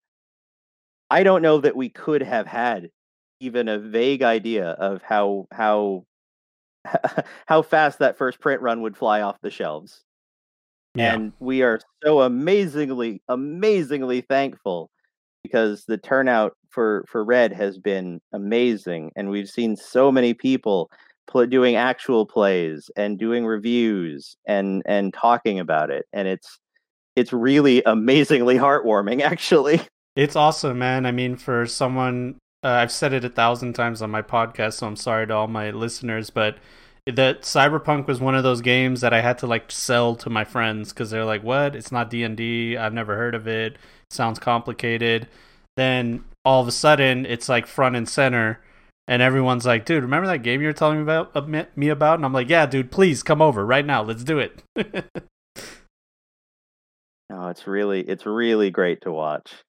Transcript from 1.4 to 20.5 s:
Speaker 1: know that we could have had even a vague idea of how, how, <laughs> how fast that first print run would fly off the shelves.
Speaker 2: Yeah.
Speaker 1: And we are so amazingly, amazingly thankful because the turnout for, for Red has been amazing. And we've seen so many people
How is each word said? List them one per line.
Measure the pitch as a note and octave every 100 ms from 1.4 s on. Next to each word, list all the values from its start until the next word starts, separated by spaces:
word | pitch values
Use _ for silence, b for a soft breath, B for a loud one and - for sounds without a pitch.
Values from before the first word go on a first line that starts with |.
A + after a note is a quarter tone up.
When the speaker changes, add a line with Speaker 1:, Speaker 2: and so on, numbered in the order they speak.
Speaker 1:
know | D#3+ D#3
that | C#3 A#2+
we | B2
could | - - D3+
have | C3 A#2+ G#2
had | A#2 A#2+ G#2+ E2+ _ _ _ _ _
even | B2+ A#2+ A2+
a | G#2+
vague | G#2+ A2 B2+ C#3
idea | B2+ A2+ A2+ A2 F2
of | - G2 G2
how, | - G#2+ G2+ G2+ F2+
how, | - A2 G#2+ G#2 F#2+ - _ _ _ _ _ _ _
<laughs> | - - - - - - -
how | D#3+
fast | D#3 D#3 D3+ -
that | C3+ -
first | C3 B2
print | D3+ C3+
run | B2+ A#2
would | A2 G2
fly | A#2 G#2+
off | G2+ G2+
the | G#2
shelves. | - F2 D2+ F#2+ _ _ _ _ _ _ _ _ _ _ B2
Speaker 2:
Yeah. | A2+
Speaker 1:
And | A2+ G#2+ -
we | B2+ C3
are | B2+ A2 - _
so | D3+ D3+
amazingly, | B2+ B2 D#3 G3+ F#3+ C#3+ C#3+ B2+ A#2 G2 -
amazingly | B2+ C#3+ E3 G#3+ G3+ C#3+ C#3+ C3 B2
thankful | - C3+ C#3 - G2+ F2 D#2+ _ _ _ _ _
because | - A#2+ A2 G#2 -
the | A2
turnout | - C3+ C3 A#2 G#2+ - _
for, | - A2 G#2 -
for | A#2
Red | G#2 B2 A#2
has | F#2 G2+ F#2+
been | G2+ G2 F2+ E2+ -
amazing. | G#2 G2+ A#2 B2 G#2+ F2+ E2+ D#2
And | - G2
we've | G2+ G2
seen | - A#2 G#2
so | - B2 C3+
many | C3 A#2+
people | A#2 C3